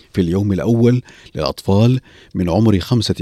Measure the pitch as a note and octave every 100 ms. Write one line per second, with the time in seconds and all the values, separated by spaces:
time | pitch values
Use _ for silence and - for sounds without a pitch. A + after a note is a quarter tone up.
0 | _ - F2 F#2+ G#2 F#2 D#2+ A#2 A#2+ B2
1 | - - - - D2+ - - G2 A#2 C3
2 | - - - F#2 F2+ F2 A2 G2 - B2
3 | G2+ F2+